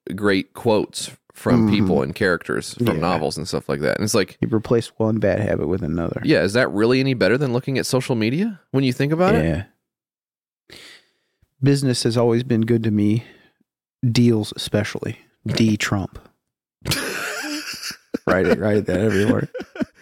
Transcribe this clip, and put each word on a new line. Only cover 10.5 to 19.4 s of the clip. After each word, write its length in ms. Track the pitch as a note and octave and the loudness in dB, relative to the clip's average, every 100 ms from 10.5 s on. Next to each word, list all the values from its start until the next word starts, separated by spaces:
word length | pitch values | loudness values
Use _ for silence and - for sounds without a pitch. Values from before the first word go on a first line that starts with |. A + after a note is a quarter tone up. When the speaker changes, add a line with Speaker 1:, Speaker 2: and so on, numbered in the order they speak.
| _ _ - - - _ _ _ _ _ - | _ _ -20 -20 -20 _ _ _ _ _ -2
Speaker 2:
Business 420 | C3+ C#3 C3+ A#2+ | 2 2 2 0
has 140 | A#2+ A#2 | 0 2
always 260 | A#2+ A#2 | 2 2
been 180 | B2+ A2+ | 2 0
good 220 | A2+ A#2 | 2 2
to 80 | A2+ | 2
me. 320 | G#2 G#2 A2 - - _ _ _ _ _ _ B2 | 2 2 2 -2 -18 _ _ _ _ _ _ 0
Deals 440 | A#2 A#2+ A2 G#2 - | 4 4 4 0 -6
especially. 640 | - G#2+ G#2 - - A2+ _ _ A2 | -4 -2 -2 -6 -8 -10 _ _ -4
D 300 | - A2+ G#2 | 0 2 2
Trump. 420 | - G#2 F#2 - - _ _ _ _ _ - | 0 -2 -4 -10 -20 _ _ _ _ _ 0
<laughs> 40 | - - - - - D4+ D4 - - - - _ - - | 0 0 -6 -6 -6 -8 -8 -8 -10 -12 -12 _ -6 0
Write 180 | F2+ E2+ | 2 2
it, 140 | - | 2
write 260 | G#2 G#2 G2 | 2 0 0
that 120 | F2+ | 0
everywhere. 500 | A2 F#2+ G#2 - | 2 2 2 0